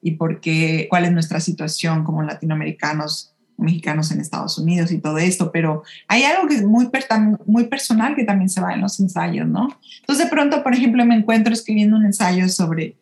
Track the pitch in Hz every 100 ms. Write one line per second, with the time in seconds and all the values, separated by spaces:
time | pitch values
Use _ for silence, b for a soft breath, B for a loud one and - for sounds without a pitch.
0 | 165 160 165 160 165 160 160 160 - 180
1 | 175 175 160 156 170 160 156 - 165 160
2 | 156 156 151 151 165 156 156 156 151 156
3 | 151 - - _ _ - 160 170 156 156
4 | 156 143 - - - - 160 175 170 160
5 | 151 156 180 185 165 165 160 156 B B
6 | B 226 277 349 330 285 202 226 247 262
7 | 262 220 214 214 - 220 233 - - 220
8 | 233 294 214 196 185 190 180 185 196 -
9 | 190 175 170 165 160 170 254 - B B
10 | - 285 339 302 285 294 277 247 233 247
11 | 233 226 214 226 220 226 - 214 208 220
12 | 208 196 180 180 185 - 170 165 156 -